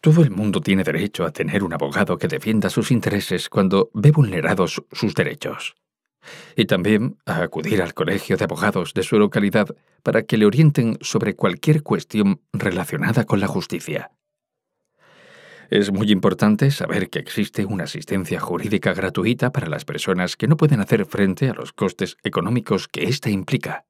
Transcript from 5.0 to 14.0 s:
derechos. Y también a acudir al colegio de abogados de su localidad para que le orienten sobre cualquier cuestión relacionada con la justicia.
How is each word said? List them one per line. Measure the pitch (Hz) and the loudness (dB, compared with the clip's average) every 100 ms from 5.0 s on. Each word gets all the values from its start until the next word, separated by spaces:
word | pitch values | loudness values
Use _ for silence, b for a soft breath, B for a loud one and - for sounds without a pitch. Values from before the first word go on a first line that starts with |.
| 110 | -4
derechos. | 82 80 - - - - - _ _ _ _ B B B - | -2 -4 -4 -10 -8 -12 -14 _ _ _ _ B B B -4
Y | 113 | 0
también | 98 92 107 123 - | 2 2 2 0 -6
a | - 87 | -6 -4
acudir | 87 - 80 104 | -4 -4 -4 -2
al | 85 | -2
colegio | - 80 98 - 92 | -2 -2 -2 -2 -2
de | |
abogados | 98 80 104 101 85 | -2 0 -2 0 -4
de | - | -4
su | 92 110 | 0 2
localidad | 104 - 101 101 101 - _ _ | 2 2 2 2 0 -4 _ _
para | - 113 | 0 0
que | 110 113 | 0 4
le | |
orienten | 107 110 156 143 117 110 | 4 6 4 6 0 -2
sobre | - 110 104 95 | -4 -2 -2 0
cualquier | 101 87 - 156 | -2 -2 2 2
cuestión | 147 101 - 107 101 95 _ | 2 -4 -2 0 2 2 _
relacionada | 101 104 90 90 - - - | -4 -2 -2 -4 -4 0 0
con | 110 101 | 2 0
la | 98 | 0
justicia. | 98 85 87 - - | -4 -6 -10 -8 -10